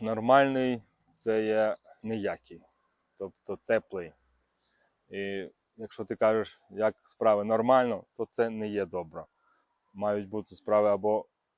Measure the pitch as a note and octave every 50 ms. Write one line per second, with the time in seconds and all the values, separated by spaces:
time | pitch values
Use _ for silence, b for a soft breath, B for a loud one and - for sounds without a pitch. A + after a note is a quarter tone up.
0 | A2 A2 A2+ A2 A2 A#2+ C3 C#3 C#3 C3+ C3+ C3 B2+ B2+ B2 A#2 - _ _ _
1 | _ _ _ _ - A2+ A2 A2 A2 G#2+ G#2+ G#2+ G#2+ G#2+ G2+ - _ - - _
2 | - A2 A2+ A2 G2 G2 E2+ E2 _ - F2 E2 - _ _ _ _ _ _ _
3 | _ _ _ _ G2 F#2+ - _ _ - G3 - _ - A#2 A2 - _ - F#2+
4 | F2 D#2+ - _ _ _ _ _ _ _ _ _ _ _ _ _ _ _ _ _
5 | _ _ F#2+ G2 G2 G2 G2 G2 F#2 - - _ _ _ _ - A2+ G#2 - -
6 | A2 - A#2 - A#2 A2 A2 A2 G2+ - - _ _ _ - G2 G#2+ A2 G2+ -
7 | _ _ - _ A#2 A2+ G#2+ G2+ G2+ A2 A2+ A2 A2+ A#2+ C3 C3 B2+ A#2+ A2 F#2
8 | - _ _ - A2+ - - - A#2 A2+ A2+ A2 G#2+ G#2+ G#2 G2+ G2 E2+ E2 F2+
9 | E2+ D#2+ D#2+ E2+ D#2 - _ _ _ _ _ _ _ _ _ _ _ _ _ G2
10 | G#2 G#2 G#2 G#2 G2+ F#2+ G2+ G#2+ G2 - F#2+ - - - G#2+ G#2+ G#2 G#2 G2+ G2
11 | F#2+ G#2+ G#2+ G#2+ - - _ _ _ _ _